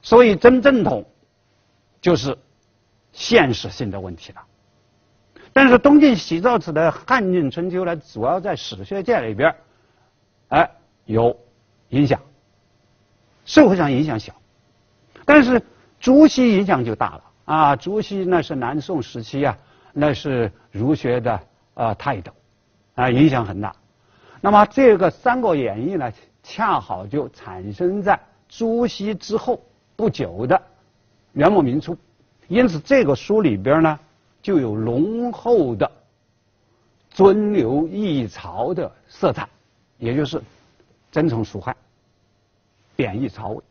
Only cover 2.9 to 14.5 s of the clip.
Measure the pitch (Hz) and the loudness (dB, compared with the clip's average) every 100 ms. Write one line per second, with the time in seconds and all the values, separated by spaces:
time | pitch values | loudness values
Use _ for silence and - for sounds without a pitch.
2.9 | _ _ - - 226 139 113 - - 113 | _ _ -14 2 4 4 0 -8 -10 -10
3.9 | 98 92 82 - - - _ _ _ _ | -10 -12 -16 -20 -20 -20 _ _ _ _
4.9 | _ _ _ _ - - 269 269 247 285 | _ _ _ _ -20 -2 4 6 6 8
5.9 | 294 294 208 - 165 220 233 170 151 165 | 8 6 4 -2 -2 0 -2 -2 0 0
6.9 | - - 254 190 180 139 - 180 180 180 | -2 -2 -2 0 0 -2 -4 -6 -4 -6
7.9 | 170 - 110 120 180 196 147 - 98 95 | -8 -10 -6 -4 -2 -4 -8 -10 -14 -10
8.9 | 196 196 233 113 104 156 - _ _ _ | -8 -2 -2 -2 0 -2 -2 _ _ _
9.9 | _ _ _ _ _ _ 139 165 _ _ | _ _ _ _ _ _ 0 0 _ _
10.9 | _ - 110 120 - _ _ _ _ _ | _ -4 0 0 -2 _ _ _ _ _
11.9 | 127 143 131 - _ _ _ _ _ _ | -2 0 -2 -6 _ _ _ _ _ _
12.9 | _ _ _ _ _ - - 262 185 147 | _ _ _ _ _ 0 4 6 4 0
13.9 | 131 156 113 - - _ | 0 -2 -4 -10 -20 _